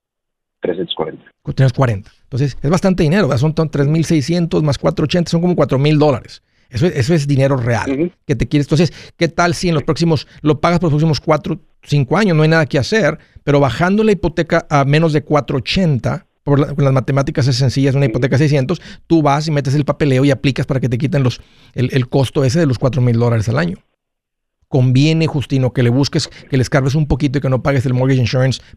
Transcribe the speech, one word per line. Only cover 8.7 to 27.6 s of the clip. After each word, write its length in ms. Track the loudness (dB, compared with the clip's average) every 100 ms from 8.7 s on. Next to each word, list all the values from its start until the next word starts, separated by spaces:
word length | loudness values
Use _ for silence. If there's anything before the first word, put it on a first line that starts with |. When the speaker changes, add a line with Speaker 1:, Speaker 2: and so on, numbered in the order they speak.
| 0 0 -4 -20
Speaker 2:
¿qué 140 | -4 -2
tal 240 | 0 -2
si 160 | 0 -2
en 40 |
los 80 | -2
próximos, 440 | -2 0 0 0 -4 -4
lo 180 | -2 0
pagas 200 | 0 0
por 80 | 0
los 120 | 2
próximos 220 | 0 0
cuatro, 400 | 0 -2 -2 -10 -12 _
cinco 360 | -2 -2 0 0
años? 180 | 2
No 80 | 2
hay 60 | 4
nada 160 | 2
que 120 | 0 -2
hacer, 420 | 0 0 0 -2 _ -8
pero 160 | 0 2
bajando 420 | 2 0 0 2
la 80 | 2
hipoteca 560 | 0 -2 -4 -2 -2 0
a 140 | 0
menos 300 | 2 2 2
de 100 | 0
cuatro 360 | 0 -2 0 -4
ochenta, 680 | -2 0 0 0 -2 -6 -10 _
por 160 | 0 0
la, 160 | 0
con 80 | 0
las 80 | 2
matemáticas 560 | 2 0 -2 -2 0 0
es 80 |
sencilla, 340 | 0 0 2 0
es 60 |
una 80 | 2
Speaker 1:
Ujú. 80 | 0
Speaker 2:
hipoteca 260 | 0 0 2
seiscientos, 440 | 2 0 0 -4 -10 -20 0
tú 140 | 2
vas 260 | 2 0 0
y 40 |
metes 240 | -2 0
el 100 | 0
papeleo 400 | 0 0 0 2
y 60 | 2
aplicas 340 | 2 0 -2
para 160 | -4 -2
que 80 | -2
te 80 | -2
quiten 260 | -2 0
los, 160 | 0 -4 -12 _ -12
el, 140 | -4 -2
el 160 | -2 0
costo 340 | 0 0 0
ese 160 | 0 2
de 60 |
los 140 | 0 0
cuatro 220 | -2 0
mil 160 | 2 2
dólares 300 | 2 0 0
al 120 | -2
año. 180 | -4 -6 _ _ _ _ _ _ _ _ _
Conviene, 580 | 2 4 4 4 2
Justino, 460 | 0 -2 -2 -2 0
que 120 | 0
le 60 | 0
busques, 380 | 2 0 -4 -6
que 300 | -12 -4 -2
le 60 |
escarbes 320 | 0 0 0
un 120 | 0 0
poquito 300 | -2 -2 -2
y 40 |
que 80 | -2
no 140 | -2